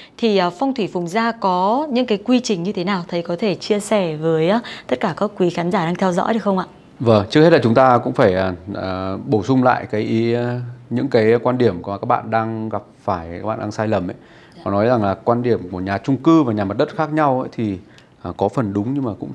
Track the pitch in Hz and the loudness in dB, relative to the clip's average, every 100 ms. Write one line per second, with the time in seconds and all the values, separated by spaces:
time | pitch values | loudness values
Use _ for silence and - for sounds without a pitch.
0 | - - 233 196 175 175 269 262 170 180 | -20 -4 0 2 0 -2 -4 -2 -4 -4
1 | 175 202 233 226 190 180 190 254 311 247 | -4 -2 -2 -2 0 0 2 0 0 -2
2 | 247 202 220 247 240 185 175 202 175 196 | 0 -2 0 0 0 -2 -4 -4 -2 -4
3 | 170 175 170 170 220 165 - 208 202 214 | -4 -6 -4 -4 -2 -2 -2 -2 0 0
4 | 175 151 165 160 165 226 - - - 254 | 0 -2 0 2 2 0 -2 -12 -6 -2
5 | 208 - 208 - 180 170 170 190 165 175 | -2 -2 -4 0 0 0 -2 0 -2 0
6 | 190 175 - 226 202 190 - - - - | 0 0 0 -2 -2 -2 -4 -12 -18 -2
7 | 117 110 98 151 165 160 117 120 131 120 | 4 4 4 6 8 6 6 6 6 6
8 | 127 131 113 92 95 90 98 98 92 92 | 2 4 4 4 0 -4 -10 -8 -6 -6
9 | 95 95 135 113 95 131 127 120 - 107 | -6 -6 -2 -2 2 2 2 0 -2 -4
10 | 113 113 117 117 120 123 120 - - 120 | -2 0 0 0 -2 -4 -8 -12 -6 -4
11 | 131 120 110 120 123 123 120 87 92 101 | 0 4 4 4 2 2 2 0 -6 -6
12 | 123 120 107 113 110 113 110 107 - _ | -2 -2 0 -2 -2 -6 -6 -8 -10 _
13 | - 90 82 87 101 110 107 104 110 101 | -6 -6 -6 -10 -8 -6 -6 -4 -2 -2
14 | 90 - - - - - - 101 113 123 | -2 -8 -18 -20 -20 -10 -2 0 2 2
15 | 101 95 - 120 120 101 90 92 92 98 | 0 -2 0 0 0 -2 -4 -8 -6 -4
16 | - 135 160 165 131 107 98 104 147 - | -2 0 4 4 4 0 -2 -2 -2 -4
17 | 151 151 147 127 127 - 110 92 - - | -4 0 0 0 -4 -4 -4 -6 -10 -20
18 | - _ 92 87 98 - 107 101 110 139 | -20 _ -12 -4 -2 0 -2 -2 -2 -4
19 | 127 95 - | -4 -6 -10